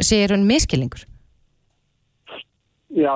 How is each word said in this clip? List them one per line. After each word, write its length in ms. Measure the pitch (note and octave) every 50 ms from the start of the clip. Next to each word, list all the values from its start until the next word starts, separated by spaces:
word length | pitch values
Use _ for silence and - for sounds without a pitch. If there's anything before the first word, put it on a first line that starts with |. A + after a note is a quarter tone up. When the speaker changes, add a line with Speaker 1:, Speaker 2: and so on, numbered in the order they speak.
| -
Speaker 1:
sé 220 | - A3 G#3 G3+
í 20 |
raun 220 | G3 G3+ G3 G3+ G3+
misskilningur. 560 | A#3+ D#4 - - - C3 C3 A#2 - - - - - - _ _ _ _ _ _ _ _ _ _ _ _ _ _ _ _ _ _ _ _ _ - - - - - _ _ _ _ _ _ _ _
Speaker 2:
Já, 200 | D4+ F#3+ D#3 C#3 C#3